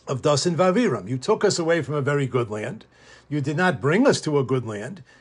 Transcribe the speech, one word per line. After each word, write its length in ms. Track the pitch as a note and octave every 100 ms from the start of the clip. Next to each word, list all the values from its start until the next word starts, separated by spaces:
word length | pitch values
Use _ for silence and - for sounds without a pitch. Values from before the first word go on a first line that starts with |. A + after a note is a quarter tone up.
| -
of 160 | C3
Dasan 320 | D3+ C#3+ F3+
Vaviram. 540 | E3 F#3 F#3+ A3+ A2+ F#2
You 100 | B2+
took 260 | - G#3+
us 140 | G#3 F3+
away 240 | E3 E3+
from 120 | C3+
a 60 | D3
very 260 | C3+ C#3+ C3
good 240 | C3 A2+
land. 360 | G#2+ A2 G3+ - _ - - -
You 120 | D3
did 160 | C#3 D3+
not 240 | F#3 B2
bring 260 | C3+ F#3+ C4+
us 140 | -
to 160 | D#3 C#3+
a 60 |
good 220 | B2 C3 A2
land. 360 | G#2 A2 G3 - -